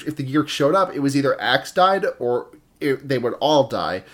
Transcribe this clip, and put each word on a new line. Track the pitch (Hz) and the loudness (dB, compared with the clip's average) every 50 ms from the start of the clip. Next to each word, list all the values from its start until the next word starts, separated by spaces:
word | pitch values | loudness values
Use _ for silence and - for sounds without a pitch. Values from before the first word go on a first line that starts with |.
| - | -8
if | - 135 | -8 -8
the | - 135 | -8 -6
year | 127 139 151 151 | -2 0 0 0
showed | - - - 143 147 175 | 0 0 0 2 2 2
up, | 196 185 - - | 2 0 0 -2
it | 143 | -2
was | 139 139 135 | 0 0 2
either | 139 139 131 - - | 2 2 0 0 0
Axe | 101 117 127 139 - - | 0 0 0 0 0 -2
died | - 185 180 190 196 190 196 175 - - | 2 2 4 4 4 2 -2 -4 -4 -4
or | 123 120 123 120 - - - - _ _ _ - | -2 -2 -2 -2 -4 -8 -16 -20 _ _ _ -4
it, | 156 143 131 131 143 | -2 -2 -2 -2 -4
they | 135 135 120 | -4 -4 -2
would | 120 117 - | -2 -2 -2
all | - - 147 156 143 131 - | 0 2 4 4 4 4 2
die. | 113 95 82 78 90 95 - - | 0 -4 -4 -4 -4 -6 -8 -12